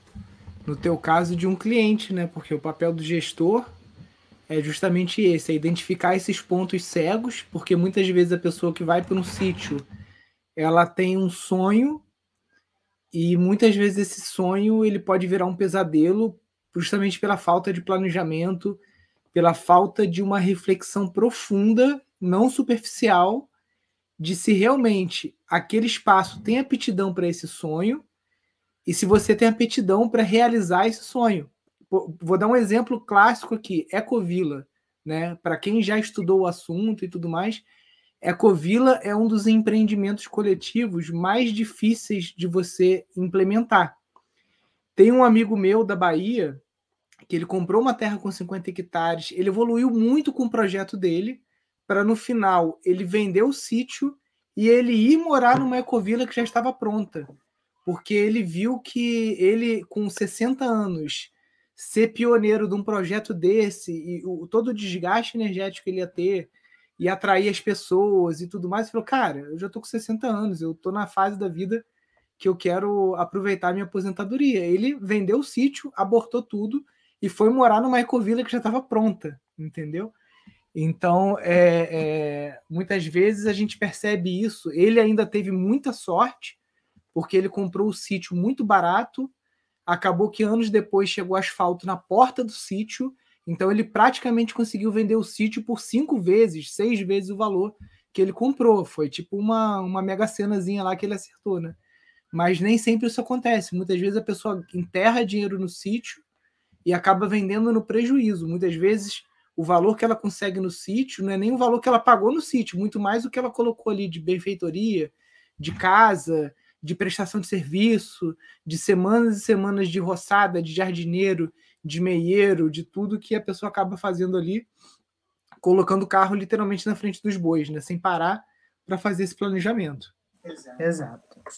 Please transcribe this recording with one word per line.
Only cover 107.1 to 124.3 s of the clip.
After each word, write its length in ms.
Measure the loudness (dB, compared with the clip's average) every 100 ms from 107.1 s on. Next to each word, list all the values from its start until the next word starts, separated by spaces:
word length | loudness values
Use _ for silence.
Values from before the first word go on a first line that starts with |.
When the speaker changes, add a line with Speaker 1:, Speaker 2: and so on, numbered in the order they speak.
| 2 2
Speaker 1:
vendendo 420 | 0 0 0 2
no 140 | 0 0
prejuízo. 600 | -2 2 2 2 0 -4
Muitas 280 | -2 -2 2
vezes 480 | 2 2 -2 -12 _ _ _ -6
o 80 |
valor 320 | 2 4 4 2
que 80 |
ela 120 | 0 0
consegue 440 | -4 -6 -6 -4
no 120 | -6
sítio 520 | -8 -6 -4 -4 -4
não 80 | -4
é 60 | -2
nem 160 | -2
o 40 | 0
valor 220 | 2 2
que 80 | 2
ela 120 | 2
pagou 340 | 6 4 4
no 80 | 0
sítio, 380 | -2 -2 -2 -4
muito 200 | -4 -2
mais 240 | -2 -2
o 60 | -4
que 100 | -4
ela 120 | -4
colocou 420 | -2 -2 -2 -4
ali 160 | -4 -4
de 100 | -6
benfeitoria, 920 | -4 -4 -4 -6 -6 -4 -2 -2 -4 _ _ _ _ -12
de 160 | -10
casa, 800 | -2 4 6 6 4 -2 -2 -2 _ _ _
de 120 | -8 -4
prestação 440 | -4 -4 -4 -4
de 80 | -4
serviço, 880 | -4 -2 2 4 2 -2 -8 -8 -8 -16 _ -10
de 120 | -6
semanas 600 | 0 2 4 4 2 0
e 40 |
semanas 460 | 0 0 2 -2 -2
de 120 | -2
roçada, 640 | -4 -4 0 2 2 0
de 120 | -4
jardineiro, 800 | -4 -2 -2 -4 0 0 0 -4 _ _ _
de 180 | -10 -4
meieiro, 680 | 0 0 2 4 4 2 0
de 140 | -4
tudo 360 | -10 -8 -6 -6
que 140 | -4
a 80 | -6
pessoa 280 | -6 -8 -6
acaba 260 | -4 -4 -4
fazendo 420 | -4 -2 -2